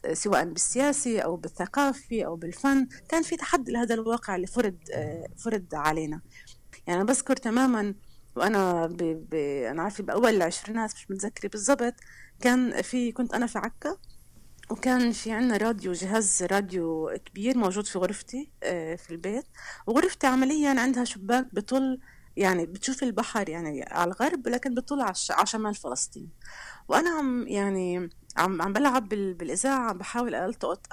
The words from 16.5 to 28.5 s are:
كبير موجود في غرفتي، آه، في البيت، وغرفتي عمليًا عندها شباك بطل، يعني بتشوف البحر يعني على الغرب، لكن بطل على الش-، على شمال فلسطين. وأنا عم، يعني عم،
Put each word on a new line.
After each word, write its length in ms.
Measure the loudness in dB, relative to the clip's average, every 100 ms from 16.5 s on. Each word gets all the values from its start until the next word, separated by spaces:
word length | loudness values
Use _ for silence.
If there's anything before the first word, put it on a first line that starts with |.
| 2 0 -2 0 0 -2 -6
كبير 340 | -10 -4 0 4
موجود 280 | 2 2 -2
في 120 | 0
غرفتي، 520 | -2 -2 -8 -10 -10 -6
آه، 320 | -4 -2 -4
في 160 | -6 -8
البيت، 340 | -8 -4 -6 -8 -16 -16 -10 -4
وغرفتي 400 | -2 -2 0 2
عمليًا 540 | 4 4 4 2 4
عندها 240 | 2 0
شباك 500 | -2 -4 0 0 0
بطل، 440 | -6 -2 0 0 -2 -8 -20 -12 2
يعني 300 | 2 4 0
بتشوف 360 | -4 -6 -2
البحر 460 | -2 -2 -2 -2 -2
يعني 340 | -4 -6 -6
على 300 | -4 0 0
الغرب، 360 | 2 0 0 -2
لكن 260 | -2 -2
بطل 260 | -4 -2 -2
على 100 | -2
الش-، 200 | -2 -2
على 160 | 2 2
شمال 280 | 0 -2
فلسطين. 540 | -4 -6 -6 -6 -8 -16 -16 -18 -16 -16 -12 2
وأنا 220 | 4 4
عم، 380 | 2 0 -2 -2
يعني 600 | 0 0 0 0 -2 -4 -10 -10 0
عم، 260 | 2